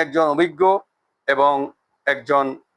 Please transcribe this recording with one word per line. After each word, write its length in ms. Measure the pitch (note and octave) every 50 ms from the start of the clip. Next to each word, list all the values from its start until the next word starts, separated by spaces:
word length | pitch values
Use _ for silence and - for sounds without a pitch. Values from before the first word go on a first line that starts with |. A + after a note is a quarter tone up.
একজন 240 | D#3+ C#3+ C3+ E3 D#3+ D3+ C#3+
অভিজ্ঞ 280 | D3+ F3 E3+ D3+ D3 F#3 F#3+ F#3+ G3+ - _ _ _ _ _ _ _ _ -
এবং 260 | C#3 C3+ C#3+ C#3+ C#3+ C#3 C#3 C#3 - _ _ _ _ _ -
একজন 380 | C#3 C#3 C#3 B2 - C#3+ C#3 C#3 C3 C3 - _ _ _